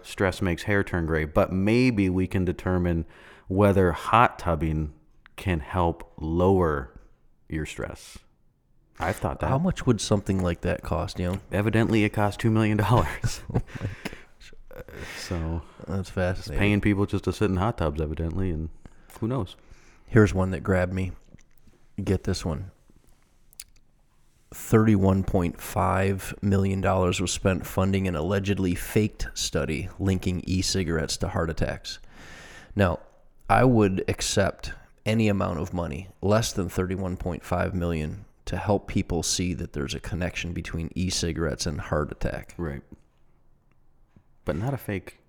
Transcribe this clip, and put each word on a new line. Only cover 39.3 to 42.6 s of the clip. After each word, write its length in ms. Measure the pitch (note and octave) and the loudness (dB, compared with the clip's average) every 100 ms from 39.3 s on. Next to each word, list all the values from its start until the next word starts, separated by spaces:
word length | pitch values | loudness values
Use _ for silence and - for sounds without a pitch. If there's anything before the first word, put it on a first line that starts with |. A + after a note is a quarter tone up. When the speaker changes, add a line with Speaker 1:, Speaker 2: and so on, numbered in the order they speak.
| - F2+ | -2 -2
Speaker 2:
that 180 | F2 D#2+ | -4 -8
there's 220 | - C#2 | -6 -6
a 60 | C#2 | -8
connection 520 | - E2 F2+ - F2 | -8 -4 -4 -6 -8
between 380 | F2 - E2 D#2+ - | -8 -8 -6 -6 -4
e-cigarettes 680 | F2+ - F2 D#2 D#2+ - | -4 -2 -2 -2 -2 -2
and 160 | F2 C#2+ | -4 -6
heart 300 | - D2+ D2+ | -2 -2 -2
attack. 440 | - - - - | -4 -4 -6 -10
Speaker 1:
Right. 260 | - | -8